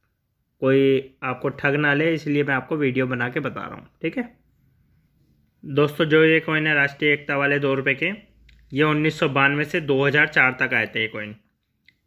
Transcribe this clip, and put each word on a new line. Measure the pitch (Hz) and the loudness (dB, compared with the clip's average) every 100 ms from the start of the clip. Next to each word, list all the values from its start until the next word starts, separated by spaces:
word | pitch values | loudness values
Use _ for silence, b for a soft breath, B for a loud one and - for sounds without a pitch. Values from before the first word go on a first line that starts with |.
| _ _ _ _ _ - | _ _ _ _ _ -4
कोई | 135 135 135 131 131 - | 2 4 4 2 -2 -10
आपको | 131 127 139 | -8 -6 -6
ठग | 139 143 143 | -2 -2 0
ना | 151 | 0
ले, | 143 160 | 2 0
इसलिए | 160 151 147 | -2 -2 -2
मैं | 143 135 | 0 -2
आपको | 131 156 | -4 -2
वीडियो | 139 127 127 | -2 0 -2
बना | 123 120 | -2 -4
के | 135 | -6
बता | 139 101 | -6 -8
रहा | 95 - | -12 -14
हूँ। | - _ | -18 _
ठीक | 165 262 | -8 -6
है | 240 _ _ _ _ _ _ _ _ _ _ _ _ _ | -10 _ _ _ _ _ _ _ _ _ _ _ _ _
दोस्तों, | - 139 147 147 160 | -4 0 0 0 2
जो | 156 160 | 4 4
ये | 160 | 4
कॉइन | 160 156 156 | 0 -2 0
है | 147 | 0
राष्ट्रीय | 139 - 151 | 0 0 0
एकता | 143 147 143 | 0 -2 -2
वाले | 143 143 | 0 0
दो | 139 135 | 0 0
रुपये | 135 135 | 0 -2
के, | 165 214 - _ _ _ - | -4 -6 -14 _ _ _ -6
ये | 135 | 0
उन्नीस | 156 151 156 156 | 2 2 0 0
सौ | 156 | 0
बानवे | 135 139 143 151 | 2 2 2 -2
से | 180 | -4
दो | 147 135 | 0 0
हज़ार | 139 147 156 | 2 2 2
चार | 160 127 127 | 2 2 2
तक | 127 | -2
आए | 120 110 | -2 -2
थे | 113 | -4
ये | 110 | -6
कॉइन। | 110 104 110 _ _ _ _ _ _ | -8 -12 -16 _ _ _ _ _ _